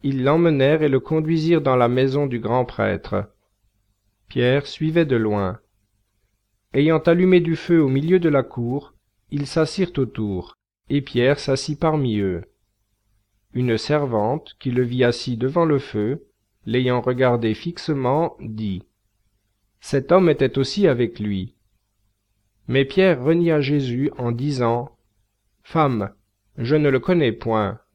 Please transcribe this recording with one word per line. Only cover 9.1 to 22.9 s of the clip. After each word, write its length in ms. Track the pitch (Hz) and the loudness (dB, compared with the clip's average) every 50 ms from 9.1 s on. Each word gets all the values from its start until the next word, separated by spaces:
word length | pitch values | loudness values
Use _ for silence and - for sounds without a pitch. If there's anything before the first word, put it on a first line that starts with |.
| _ _ _ _ | _ _ _ _
ils 160 | - 143 143 135 | -6 -6 -6 -4
s'assirent 440 | - 165 160 156 - 190 190 175 - | -2 -2 -2 -2 0 -4 -4 -4 -2
autour, 580 | 143 131 113 - - 110 104 98 90 87 - - _ _ _ _ _ _ _ | -4 -4 -4 -4 -6 -6 -4 -4 -6 -8 -10 -18 _ _ _ _ _ _ _
et 140 | 139 143 | -4 -4
Pierre 380 | 135 - - 120 120 131 147 - | -4 -2 -2 0 2 2 2 0
s'assit 380 | - - 135 131 - - 151 - | -2 -4 -4 -4 -4 -8 -6 -2
parmi 420 | - 160 156 151 139 123 107 104 | -2 0 0 0 0 0 0 0
eux. 240 | 101 95 90 87 104 _ _ _ _ _ _ _ _ _ _ _ _ _ _ _ _ _ _ _ _ _ | 0 -2 -2 -4 -8 _ _ _ _ _ _ _ _ _ _ _ _ _ _ _ _ _ _ _ _ _
Une 240 | - 123 127 123 113 | -6 -4 0 0 0
servante, 760 | 110 - - 151 151 143 131 117 107 101 110 135 160 - - - _ | -2 0 0 0 0 0 0 -2 0 0 0 -2 -4 -8 -14 -20 _
qui 100 | - 131 | -6 -4
le 140 | 120 123 127 | -2 0 -2
vit 180 | 120 123 127 | -2 0 2
assis 340 | 123 120 120 - - 135 120 | 2 2 2 -2 -6 -6 -4
devant 280 | 113 123 131 151 175 170 | -2 -4 -2 0 0 2
le 160 | 160 147 135 | 2 2 0
feu, 440 | - - - 107 104 110 139 170 - _ _ _ _ _ _ _ _ | -2 -4 -4 -2 -2 -2 -4 -6 -10 _ _ _ _ _ _ _ _
l'ayant 360 | 110 110 127 127 127 123 123 | -2 -2 0 0 2 0 0
regardé 540 | 113 127 127 120 131 127 120 120 113 113 110 | 0 -2 0 2 2 2 2 2 0 -2 -2
fixement, 840 | - - 170 170 - - - 156 139 127 123 135 156 170 156 - - | -2 -6 -10 -10 -8 -4 -4 -4 -2 0 0 0 0 -2 -2 -6 -10
dit, « 440 | - 113 110 107 110 101 95 90 - _ _ _ _ _ _ _ _ _ _ _ _ _ _ _ _ _ _ _ | -14 -12 -10 -6 -6 -6 -6 -6 -8 _ _ _ _ _ _ _ _ _ _ _ _ _ _ _ _ _ _ _
Cet 320 | - - - 139 131 - | -10 -4 -2 -2 0 4
homme 160 | 165 190 190 170 | 4 4 4 4
était 300 | 143 - 139 127 - 135 | 2 2 0 0 0 -2
aussi 280 | 135 131 - 202 202 | -2 -2 0 2 2
avec 320 | 170 131 120 123 110 - - | 2 2 2 0 -2 -2 -6
lui. » 360 | 104 104 101 95 92 - _ _ _ _ _ _ _ _ _ _ _ _ _ _ _ _ _ _ _ _ _ _ _ - | -4 -4 -4 -4 -6 -8 _ _ _ _ _ _ _ _ _ _ _ _ _ _ _ _ _ _ _ _ _ _ _ -2
Mais 160 | 120 135 139 | 0 0 0
Pierre 380 | 135 | 2